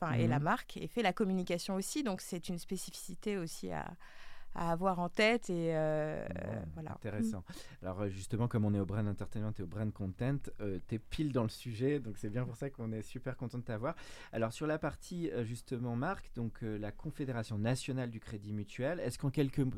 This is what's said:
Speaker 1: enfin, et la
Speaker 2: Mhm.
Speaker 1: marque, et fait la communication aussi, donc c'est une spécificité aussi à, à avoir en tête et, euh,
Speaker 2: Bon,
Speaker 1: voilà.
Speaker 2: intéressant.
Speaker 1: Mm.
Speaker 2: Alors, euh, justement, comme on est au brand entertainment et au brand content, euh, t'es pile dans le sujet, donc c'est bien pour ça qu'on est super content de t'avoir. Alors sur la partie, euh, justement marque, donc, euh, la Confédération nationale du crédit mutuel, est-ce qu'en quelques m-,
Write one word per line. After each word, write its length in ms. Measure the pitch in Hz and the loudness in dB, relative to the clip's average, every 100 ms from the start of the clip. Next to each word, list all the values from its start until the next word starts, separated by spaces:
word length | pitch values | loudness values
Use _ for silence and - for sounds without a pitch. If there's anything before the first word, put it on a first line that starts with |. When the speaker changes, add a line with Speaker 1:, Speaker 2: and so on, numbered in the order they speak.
Speaker 1:
enfin, 140 | 170 | 2
et 120 | 117 113 | 4 6
la 120 | 127 | 6
Speaker 2:
Mhm. 60 | |
Speaker 1:
marque, 320 | 151 240 - - | 4 2 0 -6
et 120 | 160 | -4
fait 140 | - | 2
la 100 | 208 | 4
communication 640 | 180 202 190 180 175 - 190 | 4 4 4 2 0 0 0
aussi, 260 | 196 302 | 0 0
donc 180 | 269 190 | 0 0
c'est 280 | - 175 - | -2 -4 -2
une 100 | 170 | -4
spécificité 800 | - 190 - - - 175 214 202 | -2 -4 -4 -8 -8 -4 -2 0
aussi 320 | 165 - 185 | -2 -4 -4
à, 160 | 165 - 175 - - - - - - | -2 -4 -8 -12 -10 -8 -6 -4 0
à 140 | 170 | 2
avoir 280 | 170 190 180 | 4 4 4
en 100 | 175 | 2
tête 400 | - 220 240 - | 6 8 8 4
et, 260 | 170 165 160 | 2 4 4
euh, 500 | 156 156 151 156 - - - | 4 4 2 0 -4 -4 -4
Speaker 2:
Bon, 160 | 110 160 | -4 -4
Speaker 1:
voilà. 200 | 156 156 | -6 -8
Speaker 2:
intéressant. 480 | - 110 104 220 208 | -6 -4 0 0 -2
Speaker 1:
Mm. 120 | - - - - | -6 -10 -12 -8
Speaker 2:
Alors, 180 | 90 92 | -4 0
euh, 80 | 101 | 0
justement, 400 | 95 98 110 117 | -2 -2 2 4
comme 160 | 120 | 4
on 80 | 104 | 6
est 60 | 101 | 4
au 80 | 95 | 4
brand 200 | 101 104 | 2 0
entertainment 460 | 98 101 110 107 107 | 0 -2 -2 -2 -2
et 20 | |
au 60 | 90 | -4
brand 260 | 104 110 | -2 -2
content, 460 | 101 98 92 123 139 - - | -2 -4 -2 0 0 -2 -4
euh, 160 | 104 90 - | -2 -2 -2
t'es 120 | 110 | -4
pile 320 | - - 151 | -2 0 2
dans 120 | 127 | 4
le 80 | 107 | 2
sujet, 500 | - 127 110 131 147 | 0 -6 0 2 2
donc 160 | 110 101 | -2 -4
c'est 140 | 110 | -2
bien 120 | 113 123 | -2 -2
pour 100 | 117 | -2
ça 140 | 139 | -6
qu'on 200 | 135 113 | -4 -4
est 120 | 110 | -4
super 340 | 104 127 131 123 | -4 -6 -6 -4
content 220 | 120 123 | -4 -6
de 60 | |
t'avoir. 300 | 117 110 131 170 - - - | -4 -2 -2 -4 -8 -14 -6
Alors 220 | 113 113 | 0 0
sur 120 | - 151 | 2 0
la 120 | 156 | 0
partie, 520 | 151 - - 175 165 | 0 -4 -6 -4 -2
euh, 140 | 120 | 0
justement 500 | 113 120 - 120 120 | -2 -4 -4 -2 0
marque, 360 | 117 151 196 - | 0 0 -2 -6
donc, 280 | - 117 - | -4 -4 -2
euh, 160 | 113 107 | -4 -2
la 120 | 104 | -2
Confédération 680 | - 156 - 135 120 107 107 | -4 -6 -4 -2 -2 -2 2
nationale 500 | 113 131 - 131 120 | 2 2 0 -2 -2
du 100 | 113 | -4
crédit 360 | - 107 104 | -8 -8 -4
mutuel, 440 | 107 104 - 131 170 | -4 -4 -2 0 0
est-ce 180 | 123 - | -2 0
qu'en 100 | 143 | 2
quelques 300 | 151 139 - | 4 4 4
m-, 140 | 131 | 2